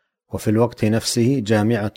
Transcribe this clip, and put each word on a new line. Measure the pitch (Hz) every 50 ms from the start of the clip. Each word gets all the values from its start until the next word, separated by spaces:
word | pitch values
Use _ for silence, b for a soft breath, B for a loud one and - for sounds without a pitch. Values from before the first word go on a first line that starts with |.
| _ _ _ _ _ _ -
وفي | 98 - 117
الوقت | 107 110 120 113 - - -
نفسه | 107 110 113 - - - 120 117 123 139 135
جامعة | 107 98 113 104 104 110 120 107 101 101 -